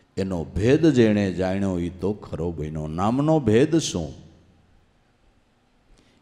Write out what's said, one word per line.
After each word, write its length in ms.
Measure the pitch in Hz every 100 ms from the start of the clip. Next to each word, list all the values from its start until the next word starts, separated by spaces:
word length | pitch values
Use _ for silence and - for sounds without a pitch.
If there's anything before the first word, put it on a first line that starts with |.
| _ -
એનો 260 | 95 90
ભેદ 420 | 71 82 110 143 160
જેણે 480 | 127 110 104 98
જાણ્યો, 460 | 87 92 95 98 90
ઈ 100 | 87
તો 240 | 87 92
ખરો 380 | 107 - 80 87
બન્યો. 360 | 80 76 80 76
નામનો 520 | 82 101 127 147 160
ભેદ 380 | 117 110 151 160
શું? 360 | - 90 76 - - _ _ _ _ _ _ _ _ _ _ _ _ _ _ _ _ _ _ _